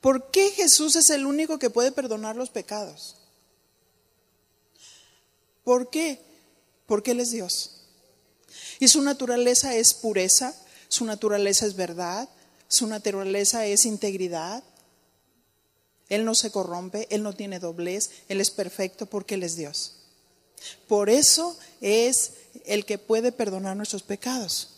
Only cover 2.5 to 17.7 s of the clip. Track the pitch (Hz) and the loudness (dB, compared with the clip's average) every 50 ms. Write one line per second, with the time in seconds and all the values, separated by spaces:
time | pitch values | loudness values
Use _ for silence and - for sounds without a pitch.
2.5 | - 226 180 - 208 208 208 180 151 151 - - - _ _ _ _ _ _ _ | -6 -10 -8 -6 -8 -8 -8 -8 -12 -16 -18 -18 -18 _ _ _ _ _ _ _
3.5 | _ _ _ _ _ _ _ _ _ _ _ _ _ _ _ _ _ _ _ _ | _ _ _ _ _ _ _ _ _ _ _ _ _ _ _ _ _ _ _ _
4.5 | _ _ _ _ _ _ - - - - - _ _ _ _ _ _ _ _ _ | _ _ _ _ _ _ -20 -20 -20 -20 -20 _ _ _ _ _ _ _ _ _
5.5 | _ _ _ - 247 247 247 247 - 302 320 320 277 - - _ - _ _ _ | _ _ _ 2 2 2 2 -2 -2 -2 -2 -2 -4 -6 -12 _ -20 _ _ _
6.5 | _ _ _ _ _ _ _ _ 226 208 208 - 240 240 247 240 240 226 196 180 | _ _ _ _ _ _ _ _ 0 0 2 0 0 0 0 -2 -2 -4 -4 -4
7.5 | - - - - - - - _ _ _ _ _ _ _ _ _ _ _ _ _ | -4 -4 -6 -8 -12 -20 -20 _ _ _ _ _ _ _ _ _ _ _ _ _
8.5 | - - - - - - 269 254 - 311 277 285 277 277 262 240 240 240 247 247 | -20 -18 -16 -16 -4 2 4 4 6 6 4 0 0 -2 -2 -2 0 2 2 4
9.5 | 247 247 - 277 247 226 233 233 - - - 226 214 196 185 190 185 - 262 247 | 4 4 2 2 0 2 4 2 2 2 -2 -2 0 0 2 4 4 2 2 0
10.5 | - - - - - - - _ - - 240 220 214 208 220 214 208 202 202 202 | -8 -12 -20 -20 -20 -20 -10 _ -4 -4 -2 -4 -6 -4 -2 -2 0 0 0 2
11.5 | 202 196 233 208 190 185 185 175 170 170 180 170 180 202 247 277 _ _ _ _ | 2 2 0 0 -2 -4 -6 -6 -6 -8 -8 -6 -6 -8 -10 -10 _ _ _ _
12.5 | _ _ _ _ - - 247 214 220 214 208 214 202 196 196 196 190 202 202 202 | _ _ _ _ 0 0 0 0 -6 -4 -4 -4 -4 -4 -4 -4 -2 0 0 0
13.5 | - 233 220 208 202 202 - 240 214 202 - 208 190 190 185 180 170 165 160 175 | 0 0 -2 0 2 2 2 2 0 -2 -4 -4 -4 -4 -4 -4 -4 -6 -6 -8
14.5 | 202 247 - _ _ _ _ _ _ _ _ _ _ _ _ _ _ _ _ _ | -10 -10 -12 _ _ _ _ _ _ _ _ _ _ _ _ _ _ _ _ _
15.5 | _ _ _ _ _ _ _ _ _ _ _ _ 196 208 220 226 220 220 - 220 | _ _ _ _ _ _ _ _ _ _ _ _ -2 0 0 2 2 0 0 0
16.5 | - 208 185 - 170 175 180 185 180 208 214 - 202 214 214 214 190 190 214 202 | -2 -4 -4 -2 -4 -8 -8 -6 -8 -8 -6 -2 -2 -2 -2 -4 -8 -8 -10 -10
17.5 | 196 180 175 170 | -8 -8 -8 -8